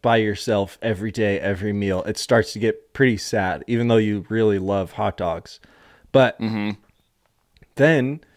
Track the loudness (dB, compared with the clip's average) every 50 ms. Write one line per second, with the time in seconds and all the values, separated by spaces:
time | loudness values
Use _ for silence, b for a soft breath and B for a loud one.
0 | 0 2 2 2 2 0 -2 -4 -2 0 0 0 0 -2 -6 -6 -4 -4 -4 -4
1 | -6 -6 -4 -2 0 0 0 0 -2 -2 -4 -4 -4 -4 -2 -2 0 0 -2 -2
2 | -2 -4 -6 -6 -2 2 2 2 2 0 -2 -2 -2 -2 -2 -4 -8 _ 0 2
3 | 2 2 2 0 -4 -4 -2 -2 -2 -2 -4 -6 -4 -4 -2 0 2 4 4 4
4 | 4 2 -2 -4 -4 -4 -2 0 2 2 2 0 0 -2 -2 -2 -4 -4 -4 -4
5 | -4 -4 -4 -4 -4 -4 -4 -6 -10 -16 -20 b b b b b b b b b
6 | b _ 4 4 4 4 2 -2 -6 -4 -4 -4 -4 -6 -8 -10 _ _ _ _
7 | _ _ _ _ _ _ _ _ _ _ _ _ _ _ _ 2 4 4 4 2
8 | 0 -2 -4 -8 -12 _ _